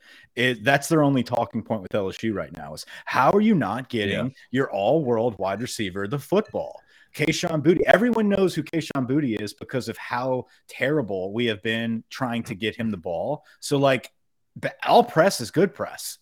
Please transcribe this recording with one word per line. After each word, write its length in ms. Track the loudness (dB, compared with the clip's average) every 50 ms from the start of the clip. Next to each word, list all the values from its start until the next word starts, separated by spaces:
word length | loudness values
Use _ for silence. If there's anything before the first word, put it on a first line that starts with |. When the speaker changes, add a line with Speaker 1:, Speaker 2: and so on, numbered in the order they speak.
| _ -20 -20 -20 -20 _ -4
Speaker 1:
it, 280 | 0 0 0 0 0 2
that's 240 | 2 2 2 2 2
their 140 | 4 4
only 220 | 4 4 4 2 0
talking 400 | 0 0 -2 -2 -2 -4 -8 -4
point 180 | -4 -6 -6
with 140 | -6 -4 -4
L 140 | -2 -2 -2
S 120 | -6 -4
U 120 | -4 -4 -2
right 220 | -4 -6 -8 -10
now 200 | -14 -12 -12 -14
is, 100 | -14 -16 -16 -18 -16 -10
"How 260 | -2 2 4 4 4
are 100 | 4 4
you 140 | 4 4 4
not 340 | 4 2 0 -2 -6 -6 -4
getting 360 | -4 -2 -2 0 -2 -2 -4 -4
Speaker 2:
Yeah. 40 | -6 -10 -16 -4
Speaker 1:
your 200 | -2 -2 -2 0
all-world 640 | 0 0 2 2 2 2 2 2 0 2 0 -2 -2 -2
wide 220 | -4 -4 -2 -4 -6
receiver 440 | -8 -6 -6 -6 -6 -4 -6 -6 -4
the 120 | -6 -6
football?" 600 | -4 0 0 0 0 0 -6 -8 -8 -8 -12 -18 _ _ _ _ _ _ -6
Kayshon 460 | -2 -2 0 0 -2 -2 -2 -2 2 4
Boutte, 180 | 4 4 4 6
everyone 440 | 6 6 6 6 4 2 2 2 2
knows 260 | 2 2 2 0 0
who 80 | -2 -6
Kayshon 440 | -2 -4 -4 -4 -2 -4 -4 -2 0
Boutte 320 | 0 0 0 0 -2 -2
is 140 | -4 -6 -10
because 340 | -12 -14 -6 -6 -4 -4 -4
of 80 | -8 -10
how 480 | -8 -6 -6 -4 -2 -2 -2 -4 -4 _ _ _ _ _
terrible 640 | -6 -2 0 0 0 0 -2 -2 -4 -4 -4 -4 -2
we 120 | -2 0
have 160 | 0 -2 -2
been 420 | -2 -2 -2 -2 -2 -2 -4 -4 -6 _
trying 320 | -8 -6 -4 -4 -4 -4 -6
to 120 | -6 -8
get 200 | -4 -4 -4 -4
him 140 | -2 -4 -4
the 80 | -4 -4
ball. 460 | -6 -6 -4 -4 -4 -4 -6 -6 _ _ _ _
So, 180 | -6 -2 0 2
like, 340 | 4 4 2 2 -2 -8 _ _ _ _ _ _ _ _ -16
but 220 | -8 -8 -8 -8 -6 0
all 200 | 4 6 6 6
press 360 | 4 4 4 4 4 4 0
is 120 | -6 -2
good 240 | 2 2 2 2 0
press. 420 | -6 -8 -8 -8 -12 -12 -12 -12 -12